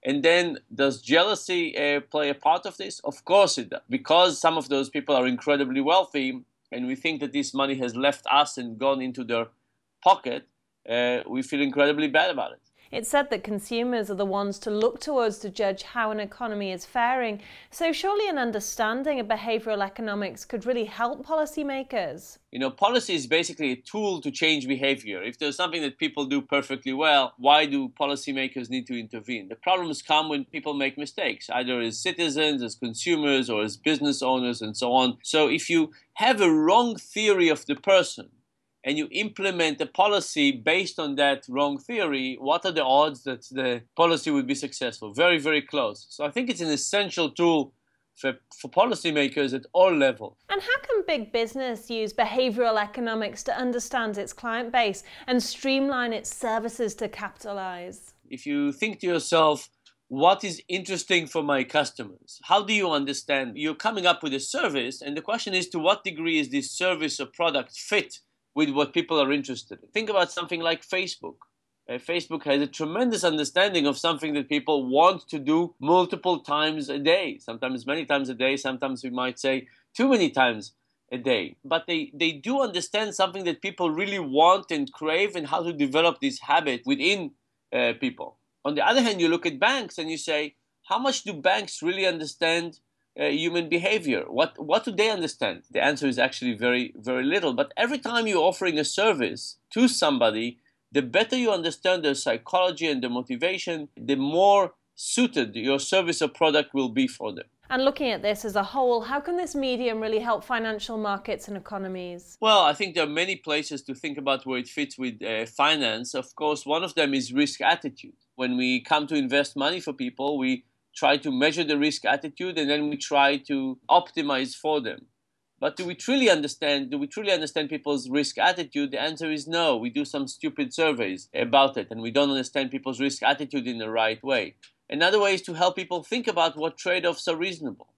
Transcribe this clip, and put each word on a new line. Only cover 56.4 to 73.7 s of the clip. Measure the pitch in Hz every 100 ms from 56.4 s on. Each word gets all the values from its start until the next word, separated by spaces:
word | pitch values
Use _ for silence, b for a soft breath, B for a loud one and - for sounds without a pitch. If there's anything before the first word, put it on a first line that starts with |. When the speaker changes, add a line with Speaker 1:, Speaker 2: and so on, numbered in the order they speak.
| 240 220 220 220 226 220
Speaker 2:
to | 214
capitalize? | - 202 - 214 202 190 180 180 196 - _ _
Speaker 1:
If | 131 147
you | 143 143
think | 143 220 202
to | 180
yourself, | 170 - 170 156 147 - b b b _
"What | 131 170 196 202
is | 165 -
interesting | 185 180 185 - 180 151
for | 165
my | 147 139 127
customers?" | 151 143 - 107 90 _ -
How | - 196
do | 196
you | 214 185
understand? | 147 139 135 - 139 127 110
You're | 151 151 220
coming | 214 180
up | 170
with | 156
a | 135
service, | - - 254 139 123 135
and | 139 147
the |
question | 160 226 -
is, | 185 180
to | 170
what | 160 202 196
degree | 156 165 160
is | 135
this | 139 131
service | - 185 170 151 -
or | 131
product | - 170 139 - -
fit | - 208 - - _ _ _ 143
with | 151
what | 139 143
people | 170 170 165
are | 135
interested | 147 135 123 - 95
in? | -
Think | 214 220
about | 202 170
something | - 165 170
like | 165 165
Facebook. | - 185 185 - - - _ _ _ _ -
Uh, |
Facebook | 123 - 170 170 160
has | 147 139
a | 143
tremendous | - 156 180 247 220
understanding | 175 156 143 175 202